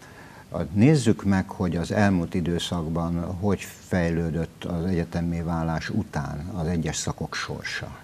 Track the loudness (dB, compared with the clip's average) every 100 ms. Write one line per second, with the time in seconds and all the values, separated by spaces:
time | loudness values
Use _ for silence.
0 | -20 -20 -20 -20 -8 -4 0 6 8 8
1 | 4 2 4 2 2 -2 -2 0 0 4
2 | 4 4 2 0 0 0 -2 -2 -2 -2
3 | -2 -2 -4 -2 0 0 -4 -16 -2 0
4 | 2 2 0 -2 -4 -6 -6 -2 0 0
5 | 0 -2 -2 -2 -2 -2 0 -2 -2 -2
6 | -2 -4 -6 -6 -8 -4 -2 0 -2 -2
7 | -4 -6 -6 -6 -6 -8 -8 -8 -10 -12